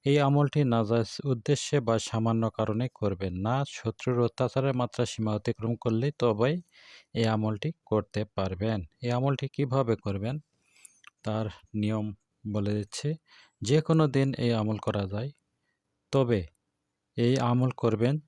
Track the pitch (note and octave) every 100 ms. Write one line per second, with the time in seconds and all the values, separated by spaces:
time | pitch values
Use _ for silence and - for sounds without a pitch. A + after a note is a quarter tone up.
0 | C#3 C#3+ C#3 C#3+ C#3+ D3+ C3+ A#2 G#2+ A#2
1 | A2 - C#3+ A#2+ - C#3+ - D3 A2+ A2+
2 | - A2+ A2+ A2+ A2+ - G#2+ A2 B2+ _
3 | G#2 F#2 F#2+ F2+ G#2 C3 C#3 - A2+ -
4 | - B2 A#2 - B2+ - C3+ B2+ B2 -
5 | A#2+ - G#2+ G#2 - - A2+ A#2 A#2+ A2
6 | C#3 - A#2+ G#2 B2 F3 - _ - -
7 | _ - A2+ A2 G#2+ G#2+ D3+ - _ G#2+
8 | G#2 G#2+ G#2+ - F#2+ F2+ A2 G#2+ E2 _
9 | A#2+ A#2+ C#3 C3+ C#3 - C#3+ C3+ A#2 G#2+
10 | G#2 G2 G#2+ D3 _ _ _ _ - _
11 | - _ - G#2+ G#2+ - _ G#2+ G#2 A2
12 | G#2+ G#2 _ _ G#2 G#2 G2+ G#2 G2+ -
13 | D3 D#3 _ - _ _ G#2+ D3+ D#3 D#3+
14 | D3+ C3+ C3+ B2+ A#2+ A2+ G#2+ G#2 - G#2
15 | G2 G#2 C3+ - _ _ _ _ _ _
16 | _ C#3 B2 A2 E2 _ _ _ _ _
17 | _ - A#2+ C3 B2 B2 B2+ - A#2 G#2+
18 | A#2+ D3+